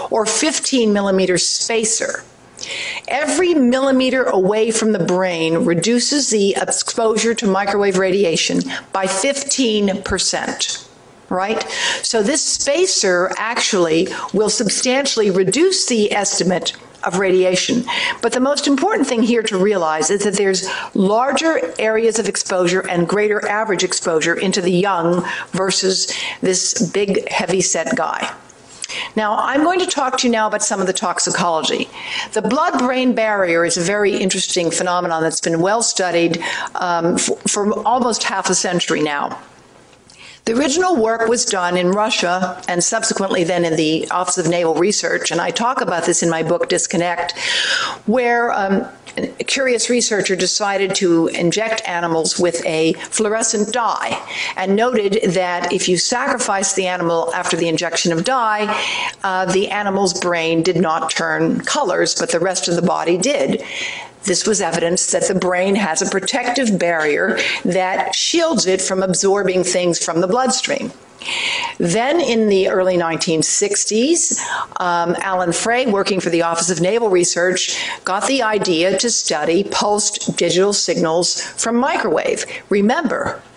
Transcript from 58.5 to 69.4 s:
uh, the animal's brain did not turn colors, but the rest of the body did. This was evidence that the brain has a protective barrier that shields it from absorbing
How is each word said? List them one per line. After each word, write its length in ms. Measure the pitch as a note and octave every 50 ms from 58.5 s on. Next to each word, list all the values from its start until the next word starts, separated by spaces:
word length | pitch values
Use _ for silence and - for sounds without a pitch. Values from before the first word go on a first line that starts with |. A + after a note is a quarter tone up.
| G#3+ G#3+ G#3+ G#3 G#3+ - - - - - - - - -
uh, 220 | - G3 F#3 F#3 F#3+ F3
the 160 | F3+ F#3+ G3 -
animal's 500 | F#3+ G#3 G#3 G3 F#3+ G3 G3+ F#3 F3+ -
brain 440 | - F3+ F3 E3 D#3+ E3 E3 E3
did 180 | D#3+ F#3 F3 E3
not 300 | F3+ D#3+ D#3+ E3 - -
turn 500 | - - E3 D#3+ D#3 D#3 D#3+ D#3+ - -
colors, 540 | E3 - - G3+ - F3+ E3+ E3+ E3+ - - -
but 120 | F3 -
the 100 | - E3
rest 260 | E3+ F#3+ F3+ F#3 -
of 100 | F#3 E3+
the 60 | E3+
body 360 | E3 F3 D#3 D#3 D#3 E3 F3+ F3
did. 440 | F#3+ C4+ C#4+ F#3+ C3+ B3 - - - - - - - - - - - - - - -
This 220 | G3+ F3 - -
was 140 | A3 G#3+ G3+
evidence 500 | F#3+ E3 D#3+ E3+ E3 E3+ F3 - - -
that 160 | - - F3+ -
the 60 | F#3+
brain 400 | F3+ F#3 F3+ F3+ F3+ F#3 G3 G3
has 260 | G#3+ G3 D#3+ D#3+ F3+
a 80 | F#3 -
protective 680 | G3 F#3+ F#3+ - B3 C4+ B3 C4 - C#4 C4 G#3+ G3 E3+
barrier 600 | F3 E3+ E3+ D#3+ D#3 D3+ C#3+ - F#3 G3+ - - - - - - -
that 500 | F#3+ F3 F#3+ F#3 F#3 F3+ - - - -
shields 520 | - - - - E4+ E4 D#4+ D4+ G3 D3+
it 160 | F#3 F#3+ F#3+
from 200 | - - F#3+ F#3
absorbing 640 | F#3+ F#3+ F3 - - G3 G3 G3+